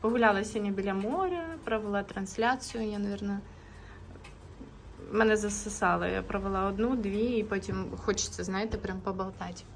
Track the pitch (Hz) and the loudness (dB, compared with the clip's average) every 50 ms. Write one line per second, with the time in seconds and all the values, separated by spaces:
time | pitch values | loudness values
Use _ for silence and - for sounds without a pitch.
0 | - 220 233 247 233 214 202 196 208 208 - 220 208 202 196 196 190 202 190 196 | 4 4 6 8 8 8 8 6 2 0 0 0 0 2 0 2 2 2 0 2
1 | 196 220 285 359 381 370 359 339 330 330 330 320 - 233 226 220 214 208 202 202 | 0 0 2 2 2 2 0 -2 -2 -6 -8 -6 -2 0 0 0 0 0 0 0
2 | 202 - - 196 196 190 - - 226 240 262 262 - - - 233 220 214 208 208 | 0 -2 -4 -4 -4 -4 0 2 4 4 4 2 -2 -6 -4 -2 -2 -2 -2 -2
3 | 202 202 202 202 202 202 202 202 202 - - - - - - - - - - - | -2 -2 -2 -2 -2 -2 -2 -2 -4 -10 -16 -16 -16 -16 -16 -16 -16 -16 -16 -16
4 | - - - - - - - - - - - - - - - - - - - - | -16 -14 -16 -14 -14 -16 -16 -16 -16 -16 -14 -14 -14 -16 -16 -16 -16 -16 -14 -14
5 | - - - 214 220 220 214 208 208 208 202 - - 214 202 - 202 180 175 175 | -10 0 4 6 6 6 6 4 4 0 -2 -4 -6 -6 -2 2 4 4 4 4
6 | 175 180 185 190 190 - - 196 190 196 196 190 190 196 196 196 226 247 262 240 | 2 2 0 0 -2 -2 -4 -2 0 0 0 2 2 0 2 2 2 2 2 2
7 | 208 196 196 208 226 247 247 220 208 - 202 196 185 - 190 190 190 - - - | 0 0 2 2 2 2 2 2 0 0 -2 -2 -2 -2 -4 -2 -4 -4 -6 -2
8 | - - - - - - - - 180 185 190 196 214 226 220 202 202 190 190 190 | 0 0 0 0 0 -4 -4 -6 -4 -2 -2 -2 0 -2 -2 -4 -4 -4 -6 -2
9 | 180 196 190 185 185 190 190 - 185 175 180 - - - - | -4 -4 -2 -2 -4 -6 -6 -8 -10 -10 -10 -12 -14 -16 -18